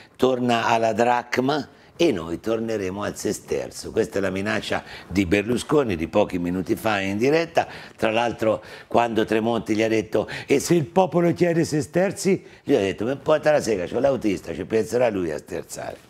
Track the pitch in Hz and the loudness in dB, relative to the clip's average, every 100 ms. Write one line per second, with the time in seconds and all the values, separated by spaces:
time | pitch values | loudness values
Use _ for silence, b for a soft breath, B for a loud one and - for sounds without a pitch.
0 | B - 127 127 123 117 110 117 113 107 | B 0 2 2 2 2 2 2 2 2
1 | 120 120 - - 131 147 - B B - | 2 2 0 -2 0 -2 -4 B B 0
2 | 170 98 82 82 107 113 113 110 92 98 | 0 0 -4 -6 -4 -4 -2 -4 -4 -6
3 | 101 - 107 95 - 71 62 - 78 104 | -6 -4 -4 -6 -4 -6 -6 -10 -4 -2
4 | 104 104 95 92 104 107 - 98 B B | -2 -2 -2 -2 -2 -4 -2 -6 B B
5 | - 87 92 101 101 107 - 151 123 85 | -4 0 2 2 2 -2 0 2 2 0
6 | 82 104 87 90 87 90 87 110 110 101 | 0 2 2 0 -2 -2 -2 -2 0 0
7 | 95 101 127 160 165 - - B B - | -2 0 2 2 2 -2 -2 B B -4
8 | 110 110 120 104 110 104 B B - 117 | 0 2 0 0 0 0 B B -2 2
9 | 117 110 107 110 113 117 - 107 110 110 | 2 2 2 2 0 0 0 0 2 2
10 | 101 110 98 B - 139 - 175 143 185 | 0 -2 -2 B 0 0 2 0 2 2
11 | 185 175 170 165 175 165 156 156 131 175 | 2 2 2 2 2 2 0 0 -2 0
12 | 196 - 190 180 B B - 135 98 92 | 0 0 0 0 B B 0 2 2 -2
13 | 107 - - 156 151 147 101 101 85 104 | -4 -2 0 2 4 2 2 -2 -2 0
14 | 139 127 107 85 - 85 90 110 107 117 | 0 2 0 -2 -4 -8 -2 -2 0 0
15 | 123 98 85 73 - 82 - - - - | 0 0 -4 -6 -8 -10 -10 -12 -12 -14
16 | - | -18